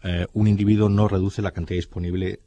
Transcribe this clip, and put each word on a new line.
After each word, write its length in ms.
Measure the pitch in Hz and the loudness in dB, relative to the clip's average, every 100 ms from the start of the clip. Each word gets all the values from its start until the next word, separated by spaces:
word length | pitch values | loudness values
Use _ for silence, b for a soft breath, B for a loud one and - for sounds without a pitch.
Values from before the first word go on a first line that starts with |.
eh, 240 | 90 87 - | -6 -4 -4
un 120 | 107 107 | 0 2
individuo 440 | 101 104 104 104 | 4 4 4 4
no 180 | 101 104 | 4 2
reduce 320 | 95 98 - | 0 -2 -2
la 120 | 98 | -6
cantidad 260 | 87 80 90 | -6 -6 -6
disponible 600 | - 90 87 92 92 - | -6 -6 -6 -4 -4 -6